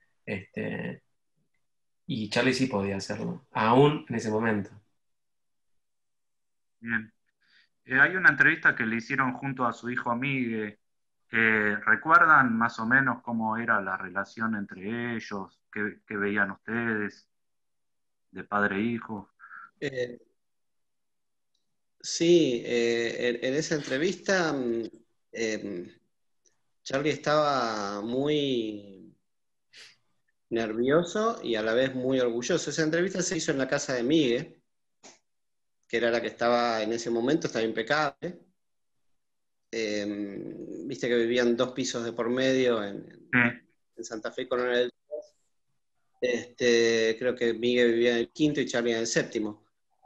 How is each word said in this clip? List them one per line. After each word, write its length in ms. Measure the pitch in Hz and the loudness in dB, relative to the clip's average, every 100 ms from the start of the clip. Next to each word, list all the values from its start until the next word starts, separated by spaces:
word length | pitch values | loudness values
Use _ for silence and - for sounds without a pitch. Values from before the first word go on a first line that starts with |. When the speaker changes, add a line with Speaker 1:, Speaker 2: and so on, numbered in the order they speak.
| _ _ - | _ _ -10
Speaker 1:
Este, 760 | 101 - 107 107 - - - _ _ _ _ _ _ _ _ _ _ - | -10 -10 -10 -8 -8 -10 -12 _ _ _ _ _ _ _ _ _ _ -8
y 220 | 110 104 | -8 -4
Charlie 240 | 120 131 | 0 0
sí 120 | 127 131 | 0 0
podía 300 | 101 98 98 | -2 -2 -4
hacerlo, 500 | - 104 - - _ | -6 -8 -8 -10 _
aún 520 | 120 110 127 147 151 - | 0 4 6 6 4 -4
en 60 | |
ese 160 | 117 110 | -6 -2
momento. 400 | 107 113 107 95 - _ _ _ _ _ _ _ _ _ _ _ _ _ _ _ _ _ _ _ _ | 0 0 -2 -4 -12 _ _ _ _ _ _ _ _ _ _ _ _ _ _ _ _ _ _ _ _
Speaker 2:
Bien. 320 | 117 113 110 _ _ _ _ _ _ _ | -4 -4 -4 _ _ _ _ _ _ _
Eh, 140 | 123 131 | 0 4
hay 180 | 156 185 | 4 4
una 140 | 170 | 4
entrevista 440 | 143 143 160 156 | 6 4 4 2
que 100 | 135 113 | 2 0
le 100 | 113 | -2
hicieron 360 | - 139 131 | -2 -2 -2
junto 320 | 127 139 131 120 | -2 -6 -2 -2
a 60 | |
su 180 | 113 120 | -2 -6
hijo 240 | 123 123 | -4 -2
Migue. 640 | 117 139 135 117 113 104 - _ _ _ _ _ | -2 -2 -2 -2 -4 -6 -10 _ _ _ _ _
Eh, 460 | 113 113 110 104 104 110 | 2 4 4 2 2 2
¿recuerdan 680 | 107 156 170 165 147 123 113 | 2 6 6 8 6 6 2
más 220 | 117 - | 0 -2
o 80 | 113 | 2
menos 360 | 135 135 - | 4 2 -2
cómo 340 | - 113 110 110 | -4 -4 -2 -2
era 240 | 117 104 | 0 0
la 160 | 95 95 | -2 -6
relación 580 | 92 95 98 113 113 | -6 -6 -6 -4 -4
entre 600 | 104 98 92 98 120 120 113 | -4 -6 -10 -6 -6 -4 -6
ellos? 440 | - 101 92 _ _ | -6 -8 -10 _ _
¿Qué, 280 | 107 104 - - | -6 -6 -6 -8
qué 100 | 104 | -4
veían 340 | 101 104 101 | 0 0 -2
ustedes 760 | 101 - 117 117 107 101 - _ _ _ _ _ _ _ _ _ _ _ | -4 -6 -4 -2 -2 -4 -10 _ _ _ _ _ _ _ _ _ _ _
de 140 | 92 | -16
padre 320 | - 104 101 98 | -4 0 0 0
e 40 | |
hijo? 480 | 117 113 - 104 - _ - - - - | -2 -2 -6 -12 -14 _ -20 -20 -20 -10
Speaker 3:
Eh, 380 | 143 131 120 120 _ _ _ _ _ _ _ _ _ _ _ _ _ _ _ _ _ _ | -8 -6 -6 -8 _ _ _ _ _ _ _ _ _ _ _ _ _ _ _ _ _ _
sí, 600 | - - 170 175 139 117 | -8 0 6 6 6 0
eh, 760 | - 120 117 117 117 - 120 120 | 0 2 2 2 0 -2 -2 0
en, 40 | 131 | -2
en 60 | |
esa 200 | 143 156 156 | -2 0 -2
entrevista, 760 | 139 135 180 - - 190 165 | -2 -2 0 -2 0 0 2
mm, 300 | 139 120 117 110 - _ _ _ | 0 -2 -2 -6 -12 _ _ _
em, 560 | 107 110 104 101 87 - - _ _ _ _ _ _ _ _ | -4 -2 -2 -6 -8 -12 -16 _ _ _ _ _ _ _ _
Charlie 260 | - 135 151 | -6 -4 -2
estaba 920 | 143 151 151 147 131 117 107 101 104 | -2 0 2 2 0 0 -2 -4 -6
muy 1120 | 110 131 147 151 139 123 110 104 101 95 - _ _ _ _ _ _ - - _ _ _ _ _ - | -4 -2 0 0 0 -2 -4 -8 -14 -20 -20 _ _ _ _ _ _ -20 -20 _ _ _ _ _ -6
nervioso 880 | 113 110 113 127 156 175 214 226 - | -4 -2 -2 2 2 2 -2 -2 -2
y 120 | - | -2
a 80 | 110 | 0
la 100 | 110 | 2
vez 200 | 117 131 | 2 2
muy 260 | 131 127 131 | 0 0 2
orgulloso. 500 | 123 117 123 165 151 | 2 0 0 -2 0
Esa 120 | 151 | -2
entrevista 400 | 156 165 185 190 | 0 0 0 -2
se 140 | 180 170 | -2 -2
hizo 140 | 160 | -2
en 60 | 139 | -2
la 100 | 135 | 0
casa 260 | 143 - | -2 -2
de 80 | 127 | -2
Migue, 600 | 120 165 131 123 156 - _ _ _ _ - - _ _ _ _ _ _ _ | 2 4 4 0 -4 -14 _ _ _ _ -20 -20 _ _ _ _ _ _ _
que 80 | 117 | 0
era 140 | 117 | 2
la 100 | 117 | 0
que 60 | 110 | -2
estaba 540 | - 120 120 120 110 | -2 2 2 2 0
en 100 | 110 | -2
ese 180 | 117 120 | -2 -2
momento, 360 | 117 123 165 - | 0 2 0 0
estaba 180 | 117 | -2
impecable. 760 | 113 110 113 151 143 - 170 180 _ _ _ _ _ _ _ _ _ _ _ _ _ | -2 -2 0 0 0 -4 -10 -10 _ _ _ _ _ _ _ _ _ _ _ _ _
Em, 1160 | 113 110 104 104 104 101 101 - - - - 131 | -6 -4 -2 -4 -6 -8 -10 -12 -12 -12 -12 -10
viste 220 | 123 123 | -4 0
que 80 | 120 | 2
vivían 400 | 117 123 120 117 | 2 2 4 2
dos 160 | 123 | 0
pisos 320 | 135 123 120 | -2 -4 -4
de 80 | 117 | -6
por 160 | 120 117 | -4 -2
medio 540 | 127 131 131 123 113 | 0 2 2 2 0
en, 220 | 101 101 - - - | -2 -10 -14 -20 -2
Speaker 2:
Sí. 60 | 123 120 - _ _ _ 120 | 2 2 -2 _ _ _ -16
Speaker 3:
en 80 | |
Santa 260 | 113 110 117 | -12 -10 -8
Fe, 160 | 131 131 | -8 -4
Coronel 440 | 123 123 123 123 | -2 0 0 0
Díaz. 440 | - - - - _ _ _ _ _ _ _ _ - | -6 -14 -14 -14 _ _ _ _ _ _ _ _ -6
Este, 960 | 123 117 - - 123 117 117 113 113 110 | -4 -2 -6 0 4 4 4 4 2 0
creo 160 | 123 | -2
que 200 | 120 117 | 0 0
Migue 300 | 110 120 123 120 | 0 2 4 4
vivía 260 | 117 120 | 4 4
en 60 | 117 | 2
el 120 | 117 | -2
quinto 300 | - 151 147 | 0 0 0
y 60 | 123 | -2
Charlie 260 | 120 120 | 0 0
en 60 | 113 | 0
el 60 | 113 | 0
séptimo. 580 | 160 - 113 107 107 _ _ _ _ | -2 -2 -4 -4 -8 _ _ _ _